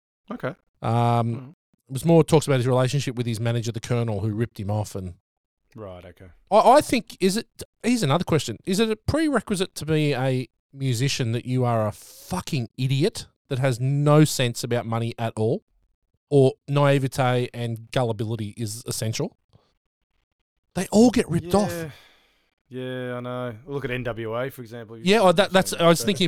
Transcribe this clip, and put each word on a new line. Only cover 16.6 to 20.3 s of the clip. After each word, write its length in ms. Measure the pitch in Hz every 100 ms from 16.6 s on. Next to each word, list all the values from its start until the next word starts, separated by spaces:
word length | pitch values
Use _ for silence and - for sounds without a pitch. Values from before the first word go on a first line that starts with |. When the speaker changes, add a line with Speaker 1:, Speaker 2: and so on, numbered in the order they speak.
| -
Speaker 2:
naivete 840 | 143 143 139 131 - 127 123 123
and 380 | 117 120 113 113
gullibility 640 | 135 120 107 110 113 104 107
is 260 | 110 113 -
essential? 500 | - 110 107 175 - _ _ _ _ _ _ _ _ _